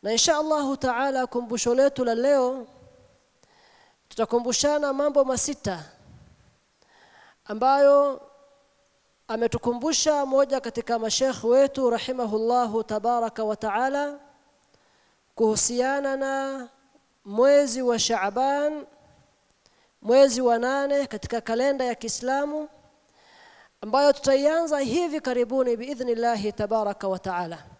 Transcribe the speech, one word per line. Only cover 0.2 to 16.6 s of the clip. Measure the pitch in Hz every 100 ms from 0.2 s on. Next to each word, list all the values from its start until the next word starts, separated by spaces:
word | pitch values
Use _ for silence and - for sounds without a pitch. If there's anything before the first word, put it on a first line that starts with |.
| - 302
Allahu | 311 302 277 269
Taala, | 262 240 277 269 254
kumbusho | 233 240 233 - 240
letu | 277 277 247
la | 226
leo, | 262 285 247 262 233 - - _ _ _ _ _ _ _ _ _ _ _ _
tutakumbushana | - 220 240 240 240 294 294 294
mambo | 269 294 294 262
masita | 254 - 285 - 180 151 _ - - - _ _ _ _ _ _ _ _ _ - _ _
ambayo | 214 247 277 285 277 285 262 - _ _ _ _ _ _ _ _ _ _
ametukumbusha | 220 226 240 240 240 277 302 311 294 277
moja | 269 277 269
katika | 247 226 233 240
mashekh | 226 - 262 233
wetu | 226 254 277 277 254
rahimahullahu | 233 - 254 233 214 226 247 240 220
tabaraka | 220 214 214 240 226 226
wa | 220 214
taala | 220 202 262 285 285 285 - _ _ _ _ _ _ _ _ _ _ -
kuhusiana | 226 214 - 240 254 277 277 269
na | 269 269 269 269